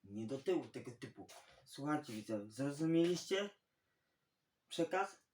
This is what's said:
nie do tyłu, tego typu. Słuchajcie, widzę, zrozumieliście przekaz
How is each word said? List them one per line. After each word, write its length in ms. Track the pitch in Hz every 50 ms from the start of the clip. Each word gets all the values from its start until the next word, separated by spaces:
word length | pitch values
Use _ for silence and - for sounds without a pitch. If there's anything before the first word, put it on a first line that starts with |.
| _
nie 220 | 98 101 107 113
do 120 | 110 135 135
tyłu, 300 | - 190 180 156 131 113
tego 220 | - 123 110 127
typu. 360 | 120 - - 117 - - 98 - - - - - - - -
Słuchajcie, 480 | - - - 135 147 151 151 147 - 110
widzę, 340 | 107 104 - 110 107 104
zrozumieliście 1040 | 107 110 - 139 143 143 143 160 160 165 165 170 175 180 170 - - 190 190 202 202 - _ _ _ _ _ _ _ _ _ _ _ _ _ _ _ _ _ _ _ _ _ _ _
przekaz 480 | - - 165 - - 185 196 381 - - _ _